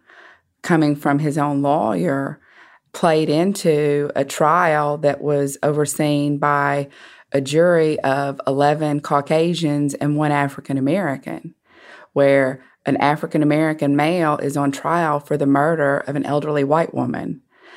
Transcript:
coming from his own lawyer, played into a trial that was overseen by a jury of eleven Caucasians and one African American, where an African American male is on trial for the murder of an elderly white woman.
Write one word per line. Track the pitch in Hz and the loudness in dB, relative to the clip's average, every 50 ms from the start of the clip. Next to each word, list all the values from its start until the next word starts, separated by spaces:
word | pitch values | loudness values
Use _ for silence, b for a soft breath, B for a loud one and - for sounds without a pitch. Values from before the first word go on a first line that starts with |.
| B B B B B B B B B B _ _ | B B B B B B B B B B _ _
coming | - - 170 156 151 147 143 | -2 0 2 2 2 2 0
from | 143 - 147 143 147 | 0 0 0 0 0
his | 156 143 147 151 | 0 -2 -2 -2
own | 143 147 143 139 | -2 -2 0 0
lawyer, | 139 139 147 170 214 220 202 165 180 160 139 139 139 147 151 - b b b b b b b b b _ | 2 2 2 2 0 0 -2 -2 -2 -2 -2 -2 -4 -6 -10 -12 b b b b b b b b b _
played | - - 185 165 156 156 156 151 | -6 0 0 2 2 2 2 2
into | 147 160 180 202 196 - - 165 151 147 151 147 147 147 143 - - | 0 0 0 0 -2 0 0 2 2 2 2 2 0 0 -2 -2 -2
a | - 143 | -4 -4
trial | 139 - - 160 151 165 180 180 160 151 151 147 147 147 151 | -4 0 0 2 4 4 4 2 2 2 2 0 -2 -2 0
that | 151 143 139 - | 0 -2 -2 0
was | - 147 147 143 143 139 139 - | -2 -2 0 0 0 -2 -4 -2
overseen | - 151 147 151 147 - - - 151 147 147 143 147 147 143 143 | -2 -2 0 0 -2 -2 -2 -2 0 0 0 0 0 -2 -2 0
by | 147 147 143 143 143 143 143 143 139 139 B B B B B B B B | 0 2 2 2 2 0 0 -2 -4 -8 B B B B B B B B
a | - 139 | -4 -2
jury | 131 131 147 160 175 180 175 165 156 156 151 - | -2 0 2 2 4 4 4 4 2 2 0 -2
of | - 139 135 143 143 139 139 - - | 0 0 0 0 -2 -4 -6 -4 -4
eleven | 143 135 139 143 147 151 156 156 147 143 147 | -2 0 2 2 2 2 0 0 -2 -2 -2
Caucasians | - - 151 143 139 - 156 160 165 175 175 165 165 147 147 143 147 139 - | -2 0 0 0 0 2 2 2 2 2 0 0 -2 0 0 0 0 -2 -2
and | - 143 147 147 | -2 -2 -2 0
one | 151 151 147 | 0 0 0
African | 147 143 143 139 - - - - 139 | 2 0 0 -2 -4 -8 -8 -6 -4
American, | 135 131 139 170 202 180 143 135 - - - 165 - - 170 - _ B B B B B B B B B B | -2 0 0 0 0 -2 -4 -4 -6 -8 -12 -12 -12 -14 -18 -20 _ B B B B B B B B B B
where | B 143 139 139 139 139 131 131 135 b b b b b - | B 2 4 4 4 4 2 0 -2 b b b b b -4
an | - - - | -2 0 2
African | 127 147 151 151 170 160 - 156 | 2 2 0 0 -2 -2 0 2
American | 151 151 147 156 160 156 156 156 147 143 143 | 2 2 2 2 2 0 0 0 0 0 2
male | 147 147 160 180 175 160 151 151 - | 2 2 0 0 0 0 0 0 -2
is | - 139 139 | -2 -4 -2
on | 143 143 139 | -2 -2 -2
trial | 139 - - 151 165 175 165 151 147 147 | -2 -4 -4 -2 0 0 0 0 -2 -4
for | - - 147 | -4 -4 -2
the | 147 143 | 0 2
murder | 139 139 139 147 165 165 156 143 139 143 - | 2 2 2 2 2 0 0 0 0 0 -2
of | - 135 143 | -4 -4 -6
an | 147 - | -6 -4
elderly | - 147 147 147 151 151 143 139 | -2 -2 -2 -2 -2 -2 -2 0
white | 139 151 165 165 - - | 0 2 0 0 -2 -4
woman. | 131 127 120 - - - - - - _ B B B B B B | -4 -4 -4 -4 -6 -6 -8 -10 -12 _ B B B B B B